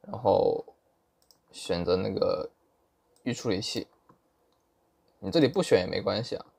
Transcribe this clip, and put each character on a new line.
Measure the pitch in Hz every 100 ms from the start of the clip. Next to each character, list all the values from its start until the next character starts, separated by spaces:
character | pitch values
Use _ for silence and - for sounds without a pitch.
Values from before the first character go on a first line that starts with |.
然 | - 104
后 | 117 98 - - - _ _ _ _ _ _ _ _
选 | - - 87
择 | 85 92
那 | 104
个 | 95 - - - _ _ _ _ _ _ _
预 | -
处 | 117 123
理 | 95
器。 | - 113 - _ _ _ _ _ _ _ _ _ _ _ _ _
你 | 98
这 | 165
里 | 160
不 | 196
选 | - -
也 | 92
没 | 92
关 | - 101
系 | 127 -
啊。 | -